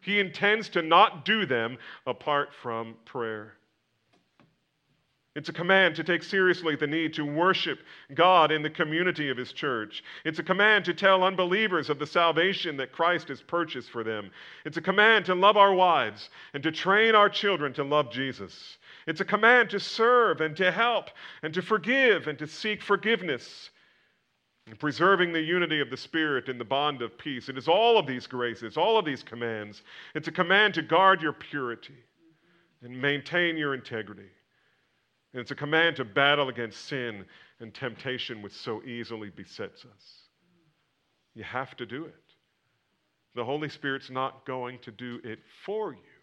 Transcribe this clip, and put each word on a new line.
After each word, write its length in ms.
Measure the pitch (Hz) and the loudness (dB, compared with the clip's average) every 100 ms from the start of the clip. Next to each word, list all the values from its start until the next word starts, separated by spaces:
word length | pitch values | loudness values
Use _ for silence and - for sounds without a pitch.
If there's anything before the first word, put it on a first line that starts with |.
He 180 | - 208 | -2 -2
intends 500 | 190 180 202 214 214 | -2 0 0 0 -2
to 120 | 185 | -4
not 440 | 160 170 214 180 135 | 4 6 6 4 -2
do 200 | 214 175 | -2 0
them 320 | 123 113 127 - - - | 0 -2 -6 -16 -12 -8
apart 440 | 123 - 147 131 - | -6 -2 -2 -2 -8
from 340 | 123 113 113 113 - | -8 -8 -8 -14 -14
prayer. 480 | 131 113 110 107 - _ _ _ _ _ _ _ _ _ _ _ _ _ _ _ _ _ - | -8 -8 -8 -12 -20 _ _ _ _ _ _ _ _ _ _ _ _ _ _ _ _ _ -12
It's 140 | 147 | -10
a 40 | |
command 420 | 156 175 190 185 160 | -8 2 4 4 2
to 80 | |
take 200 | 160 175 | -2 -2
seriously 520 | 170 196 185 170 165 147 | 0 2 2 2 -2 -2
the 120 | 147 | -2
need 260 | 156 160 156 | -2 -4 -4
to 100 | 147 | -6
worship 540 | 147 180 185 175 135 - - - | 0 2 2 -2 -6 -12 -20 -16
God 380 | 143 175 185 156 | 2 6 8 6
in 100 | 156 | 2
the 80 | 151 | -2
community 600 | 151 160 160 180 165 147 | -2 -2 0 -2 -2 -4
of 60 | 123 | -4
His 160 | 127 | -8
church. 520 | - 151 120 107 - - - | -6 -4 -4 -6 -12 -16 -10
It's 160 | 156 160 | -8 -6
a 40 | |
command 420 | 175 185 208 214 180 | -2 2 4 4 2
to 80 | |
tell 300 | 165 196 190 | 2 4 6
unbelievers 640 | 185 190 180 185 220 180 147 | 4 2 0 2 0 0 -2
of 100 | 143 | -4
the 60 | 143 | -2
salvation 720 | 185 170 156 180 185 175 139 | 2 2 4 2 0 -6 -6
that 160 | 127 | -8
Christ 340 | - 165 175 160 | 0 0 0 -4
has 120 | 170 | -14
purchased 480 | - 170 160 135 110 | -6 -4 -4 -8 -10
for 140 | 120 | -8
them. 260 | 110 110 98 - - - | -6 -6 -8 -16 -20 -16
It's 140 | - 160 | -10 -8
a 40 | |
command 440 | 175 190 214 220 180 | -2 4 6 6 4
to 100 | 185 | 4
love 220 | 196 208 | 6 8
our 160 | 196 | 8
wives 560 | 185 185 160 117 104 - - - | 8 6 4 2 -4 -18 -20 -14
and 100 | 143 | -4
to 80 | 151 | -4
train 440 | 156 175 196 226 220 | -2 2 4 6 6
our 120 | 202 | 6
children 460 | - 202 185 143 | 2 -2 0 -2
to 100 | 127 | -4
love 280 | 139 147 135 | 0 0 0
Jesus. 680 | 120 135 127 95 - - - - - - | -4 -6 -8 -14 -16 -20 -20 -20 -18 -10
It's 140 | 160 | -6
a 40 | 190 | -2
command 460 | 208 226 247 220 | 2 6 6 4
to 80 | 202 | -2
serve 600 | - - 226 247 226 156 | -6 0 2 4 4 0
and 160 | 156 151 | -2 0
to 160 | 185 | 0
help 380 | 180 233 226 - - - - | 2 0 -2 -6 -18 -20 -12
and 100 | 156 | -8
to 80 | 170 | -6
forgive 680 | 175 214 165 262 262 185 139 | -2 -4 0 2 4 2 0
and 120 | 143 | -8
to 80 | 151 | -10
seek 340 | - 220 208 | -8 -8 -8
forgiveness. 920 | - 196 202 226 180 127 - - - _ _ _ _ _ _ _ _ _ - | -2 -2 0 -2 -2 -6 -8 -20 -20 _ _ _ _ _ _ _ _ _ -20
And 120 | 110 | -6
preserving 520 | 147 139 175 196 175 | -6 2 4 4 4
the 100 | 165 | 0
unity 380 | 156 180 170 151 | -2 0 0 -2
of 120 | 131 | -2
the 60 | 123 | -6
Spirit 520 | - 165 156 135 120 | -6 -4 -2 -2 -4
in 80 | 123 | -10
the 80 | 110 | -4
bond 380 | 135 147 143 | -2 0 -4
of 140 | 117 - | -8 -10
peace. 300 | 156 131 113 | -10 -10 -10
It 80 | 131 | -10
is 100 | 127 | 0
all 320 | 175 233 226 | 2 6 4
of 80 | 147 | 2
these 180 | 127 - | -6 -8
graces, 520 | 127 120 113 117 147 | -6 -6 -6 -8 -2
all 200 | 185 220 | 2 2
of 80 | 165 | 0
these 160 | 131 | -6
commands. 600 | - 120 117 110 107 104 _ - - 160 | -10 -10 -8 -8 -10 -16 _ -20 -12 -10
It's 120 | 151 | -8
a 40 | |
command 420 | 160 175 190 214 170 | -4 2 4 4 0
to 60 | |
guard 400 | 139 165 190 190 | 2 6 6 6
your 120 | 156 | 0
purity 600 | 143 - 147 127 113 - 139 120 _ _ _ _ _ _ _ | -6 -10 -8 -6 -8 -14 -20 _ _ _ _ _ _ _ _
and 180 | 120 127 | -18 -6
maintain 580 | 139 143 139 175 175 165 | -2 -2 -2 -2 -2 -2
your 180 | 147 135 | -4 -6
integrity. 540 | 110 117 101 101 101 _ _ _ _ _ _ _ _ _ _ | -8 -10 -10 -16 -20 _ _ _ _ _ _ _ _ _ _
And 80 | 131 | -14
it's 100 | 117 | -12
a 40 | 135 | -10
command 420 | 147 160 170 151 | -2 2 2 0
to 80 | 120 | -4
battle 440 | 98 139 147 135 | 2 2 4 0
against 380 | 117 117 - - | -4 -10 -10 -10
sin 380 | 143 120 104 92 - _ _ | -8 -8 -10 -16 -20 _ _
and 160 | 113 107 | -20 -10
temptation 640 | 123 110 135 127 - 113 | -10 -10 -10 -8 -10 -12
which 120 | 101 | -14
so 280 | - - 110 | -14 -10 -10
easily 460 | 135 120 113 113 104 | -10 -12 -10 -12 -14
besets 560 | 92 95 - 101 _ 127 | -16 -20 -14 -14 _ -20
us. 380 | 104 _ _ _ _ _ _ _ _ _ _ _ _ _ - | _ _ _ _ _ _ _ _ _ _ _ _ _ _ -18
You 80 | |
have 320 | 107 123 135 - | -10 -10 -10 -12
to 100 | 117 | -12
do 200 | 123 160 | -12 -14
it. 180 | - _ _ _ _ _ _ _ _ _ _ _ 120 | -18 _ _ _ _ _ _ _ _ _ _ _ -10
The 100 | 117 | -6
Holy 240 | 147 151 | -6 -8
Spirit's 400 | - 143 135 - | -8 -8 -8 -8
not 360 | 131 131 - - | -6 -6 -8 -10
going 320 | 131 123 123 | -10 -10 -12
to 120 | - | -20
do 280 | 107 123 120 | -16 -14 -12
it 160 | 120 110 _ _ | -14 -16 _ _
for 280 | - 214 208 | -10 -8 -8
you. 60 | 123 _ _ | -12 _ _